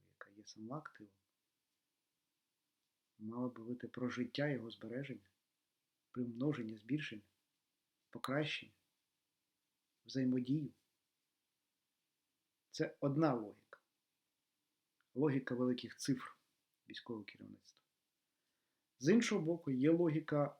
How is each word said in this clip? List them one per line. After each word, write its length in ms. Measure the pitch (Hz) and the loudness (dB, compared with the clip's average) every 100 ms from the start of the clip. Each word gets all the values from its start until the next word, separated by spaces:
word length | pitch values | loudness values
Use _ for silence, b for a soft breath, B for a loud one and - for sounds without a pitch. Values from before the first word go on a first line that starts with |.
| 95 | _
яка 200 | _ - | _ -20
є 140 | 104 | -18
сама 340 | 107 110 110 151 | -18 -12 -8 -8
активом, 340 | 143 - 104 _ _ _ _ _ _ _ _ _ _ _ _ _ _ _ _ _ _ _ _ - | -10 -16 -20 _ _ _ _ _ _ _ _ _ _ _ _ _ _ _ _ _ _ _ _ -14
мала 300 | 107 120 123 | -10 -4 -4
би 100 | 117 | -4
говорити 300 | 113 123 120 | -8 -8 -8
про 200 | - 123 | -4 -4
життя, 400 | 123 123 - 147 | -2 -2 0 0
його 220 | 127 113 | 0 -6
збереження, 600 | - 113 123 143 110 - _ _ _ _ _ _ _ _ | -10 -8 -8 -8 -10 -14 _ _ _ _ _ _ _ _
примноження, 640 | 127 120 117 143 139 110 110 | -6 -4 0 0 0 -4 -8
збільшення, 460 | 113 151 147 107 - _ _ _ _ _ _ _ _ | -4 -2 -2 -10 -14 _ _ _ _ _ _ _ _
покращення, 640 | 120 - 139 147 - - _ _ _ _ _ _ _ _ _ _ _ _ _ 117 | -8 -2 0 0 -4 -8 _ _ _ _ _ _ _ _ _ _ _ _ _ -4
взаємодію. 640 | 135 127 127 127 151 143 - _ _ _ _ _ _ _ _ _ _ _ _ _ _ _ _ _ _ _ | 0 2 2 2 0 0 -8 _ _ _ _ _ _ _ _ _ _ _ _ _ _ _ _ _ _ _
Це 260 | - - - | -4 -4 0
одна 340 | 143 139 160 | 0 4 4
логіка. 440 | 120 104 - _ - _ _ _ _ _ _ _ _ _ _ _ _ _ | 4 -2 -10 _ -20 _ _ _ _ _ _ _ _ _ _ _ _ _
Логіка 400 | 120 151 135 - | 0 2 2 0
великих 420 | 123 127 123 110 - | 0 2 0 -4 -4
цифр 400 | - 127 - - _ _ _ _ - | -2 -2 -4 -16 _ _ _ _ -16
військового 360 | - - 113 | -14 -10 -10
керівництва. 540 | 98 - 101 101 - _ _ _ _ _ _ _ _ _ _ _ _ _ | -10 -16 -16 -18 -20 _ _ _ _ _ _ _ _ _ _ _ _ _
З 140 | 131 | 6
іншого 280 | 226 240 208 | 6 6 2
боку, 300 | 156 170 - | 0 -2 0
є 200 | 127 143 | 4 6
логіка 680 | 170 175 151 156 147 143 - | 6 4 2 2 2 2 2